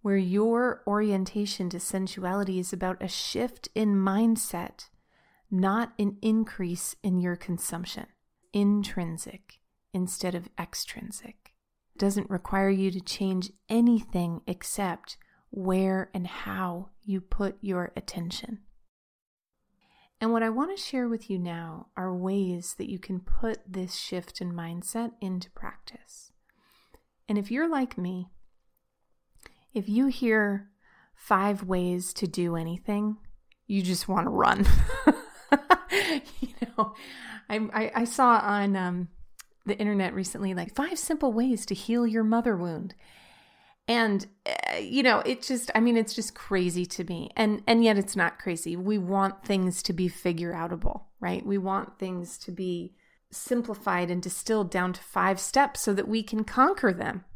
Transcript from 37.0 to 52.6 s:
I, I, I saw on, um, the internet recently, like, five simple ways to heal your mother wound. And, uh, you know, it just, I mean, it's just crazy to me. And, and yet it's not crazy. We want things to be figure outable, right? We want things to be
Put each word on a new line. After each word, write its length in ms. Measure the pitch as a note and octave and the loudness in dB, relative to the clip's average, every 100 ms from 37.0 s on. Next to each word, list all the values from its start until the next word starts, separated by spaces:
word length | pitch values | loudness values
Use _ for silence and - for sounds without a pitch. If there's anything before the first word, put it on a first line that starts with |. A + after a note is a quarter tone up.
| - - - - - | -16 -16 -14 -16 -6
I, 60 | A3 G#3+ | -4 -2
I, 180 | G#3+ A3 - | -2 -2 -2
I 80 | A#3 | -2
saw 340 | - B3 A#3 | 4 6 6
on, 360 | G#3 G#3 G3+ F#3+ | 4 2 2 2
um, 340 | F3+ F3+ F3+ - - - - _ - | 0 -2 -6 -10 -18 -18 -20 _ -4
the 120 | G3+ | -2
internet 360 | G#3 G3+ F#3+ | 2 2 0
recently, 400 | F#3+ F#3 - G3 | -2 -6 -4 -4
like, 200 | F3+ F3 | -4 -4
five 240 | - D#4 F4+ | -2 -2 -2
simple 360 | - D#4 C#4+ | -2 0 2
ways 320 | A3+ B3+ A3+ - | 2 2 0 -2
to 100 | G3 | -6
heal 320 | - A#3 A#3+ | 0 2 2
your 160 | A3 | 2
mother 320 | A3 A3+ A#3+ G3 | 4 4 2 0
wound. 400 | F3 D#3+ F3+ - - - - - _ _ _ _ - | -2 -6 -8 -14 -20 -20 -20 -20 _ _ _ _ 0
And, 380 | A#3 A3 G3 G3 _ - | 2 4 2 -2 _ -6
uh, 320 | - - D#2 | -4 -2 -4
you 260 | F3+ B3+ | 0 4
know, 160 | C4 G#3 | 6 6
it 220 | - B3+ | 2 -2
just, 280 | - B3 - A3 | -2 -4 0 4
I 60 | |
mean, 160 | A#3 A#3 | 4 4
it's 160 | A3 | 2
just 200 | - G#3+ | -4 -8
crazy 520 | - - G3 F3+ F3 F3+ | -10 -2 0 2 0 -4
to 180 | - | -6
me. 260 | F3 E3+ - - | -6 -6 -8 2
And, 260 | A3 G#3 - | 2 2 4
and 160 | A#3 | 6
yet 140 | A3+ G#3 | 8 6
it's 180 | G3 F#3+ | 2 0
not 240 | E3+ - | 0 0
crazy. 380 | - E3+ E3 E3+ | -6 -4 -4 -4
We 200 | F#3 G#3+ | 0 0
want 460 | F3+ G3 G3 G3 | 0 2 0 -2
things 400 | - G3 F#3 F3+ | 0 2 2 0
to 100 | - | -4
be 140 | E3+ F3+ | 0 0
figure 460 | - F3+ E3 E3+ | 0 -2 0 -4
outable, 500 | E3+ E3 E3+ - - - _ | -4 -4 0 0 0 -10 _
right? 260 | F#3 F#3 - | -4 -4 -2
We 120 | G3 | -2
want 420 | F#3+ G3 F#3+ - | 0 -2 -4 -8
things 380 | F#3+ F3+ F3 - | -6 -6 -8 -12
to 120 | - | -12
be 440 | F3+ | -6